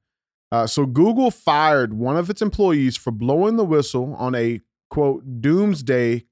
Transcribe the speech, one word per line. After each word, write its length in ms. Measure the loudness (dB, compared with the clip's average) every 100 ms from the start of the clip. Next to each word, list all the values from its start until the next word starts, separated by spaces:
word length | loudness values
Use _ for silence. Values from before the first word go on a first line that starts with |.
| _ _ _ _ _
Uh, 160 | -2 0
so 200 | 0 0
Google 440 | 2 2 4 0
fired 640 | 0 0 2 4 2 0
one 220 | -2 -2 -2
of 120 | -2
its 100 | -4
employees 540 | -4 0 2 2 0 -2
for 140 | -8
blowing 460 | -4 0 2 2 0
the 80 | 2
whistle 480 | 0 0 -4 -6
on 200 | -6 -4
a, 260 | 0 -2 -2 -10 _ _
quote, 540 | -2 0 0 -6 -4
"doomsday 840 | 0 2 2 -2 0 0 2 -2 -6